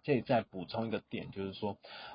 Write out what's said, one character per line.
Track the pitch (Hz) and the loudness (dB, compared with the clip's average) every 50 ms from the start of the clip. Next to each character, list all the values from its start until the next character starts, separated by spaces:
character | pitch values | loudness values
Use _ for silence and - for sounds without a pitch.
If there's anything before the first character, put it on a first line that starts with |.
| _ | _
这 | - 143 | 4 4
里 | 117 | 4
再 | - - 135 117 | 4 4 4 4
补 | 104 _ - 95 87 | 4 _ -6 -8 -6
充 | - - 113 113 | -4 -2 -2 0
一 | 113 | 0
个 | 110 101 | 0 -2
点， | - _ - 101 82 - | -2 _ -6 -6 -6 -6
就 | - 98 98 | -6 -4 -4
是 | 95 95 | -4 -4
说， | - - 104 101 _ _ - - - - - - | -4 -4 -4 -4 _ _ -16 -14 -12 -12 -14 -10